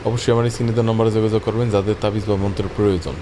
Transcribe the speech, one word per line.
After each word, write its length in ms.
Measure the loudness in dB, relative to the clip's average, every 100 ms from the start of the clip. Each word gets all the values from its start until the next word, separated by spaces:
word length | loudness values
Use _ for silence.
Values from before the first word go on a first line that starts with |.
অবশ্যই 280 | -2 -2 2
আমার 120 | 2 2
এই 40 | 0
চিহ্নিত 220 | -2 0 2
নম্বরে 220 | 2 2 2
যোগাযোগ 240 | 2 0 0
করবেন 200 | -2 0
যাদের 260 | 0 0 -2
তাবিজ 240 | -2 -2 -2
বা 60 | 0
মন্ত্রের 280 | 0 -2 -4
প্রয়োজন। 420 | 0 2 2 -4 -10